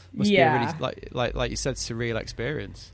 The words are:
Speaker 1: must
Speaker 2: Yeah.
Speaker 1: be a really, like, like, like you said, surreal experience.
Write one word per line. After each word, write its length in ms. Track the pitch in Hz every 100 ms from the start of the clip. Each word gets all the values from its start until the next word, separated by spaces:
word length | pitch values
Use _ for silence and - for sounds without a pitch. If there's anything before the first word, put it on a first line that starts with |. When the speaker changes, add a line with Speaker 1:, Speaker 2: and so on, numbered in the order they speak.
| -
Speaker 1:
must 160 | - 208
Speaker 2:
Yeah. 200 | 196 165
Speaker 1:
be 40 | 147
a 40 |
really, 180 | 139 156
like, 280 | 131 - -
like, 220 | 131 120
like 160 | - 123
you 60 | 107
said, 180 | 143
surreal 440 | 120 - 117 120 110
experience. 760 | - - 120 143 98 - -